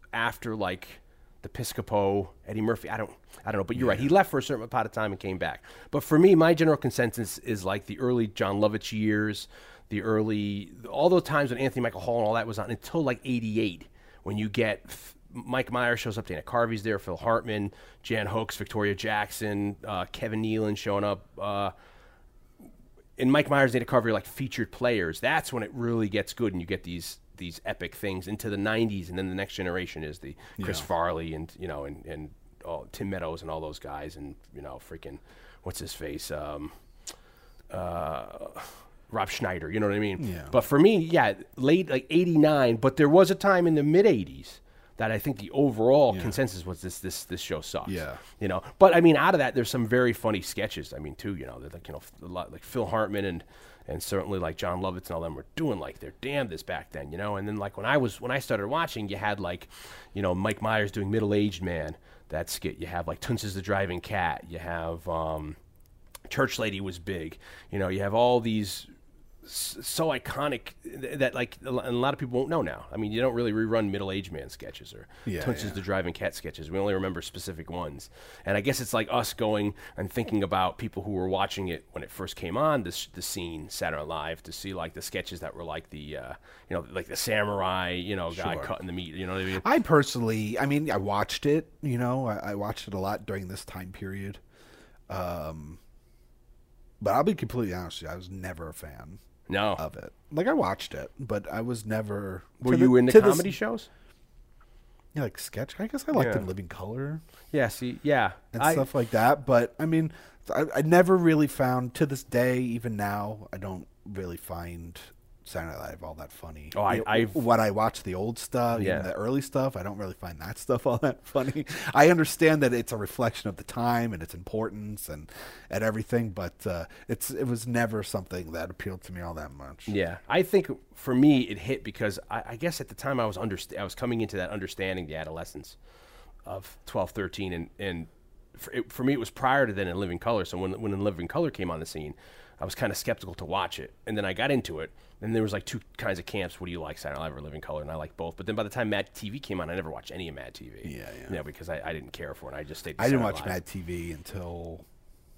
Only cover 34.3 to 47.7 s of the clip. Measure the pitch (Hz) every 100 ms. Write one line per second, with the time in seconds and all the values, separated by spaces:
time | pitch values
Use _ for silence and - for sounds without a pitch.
34.3 | - - 71 71 - - 82 - - -
35.3 | - - - 90 - - - - 147 -
36.3 | 76 73 73 - - - - - - -
37.3 | - - - - 92 90 85 76 69 50
38.3 | - - - - - - - - 110 95
39.3 | - 98 90 78 107 104 101 107 92 120
40.3 | 85 69 127 - 143 190 202 160 165 110
41.3 | 95 - - 131 175 160 131 - 165 175
42.3 | 160 151 147 123 117 131 143 143 175 180
43.3 | 190 202 180 170 151 147 175 214 117 82
44.3 | 65 - - - - - - 110 107 147
45.3 | 107 98 135 143 110 120 143 127 95 110
46.3 | 135 127 92 90 85 92 - 92 - -
47.3 | 87 - 78 -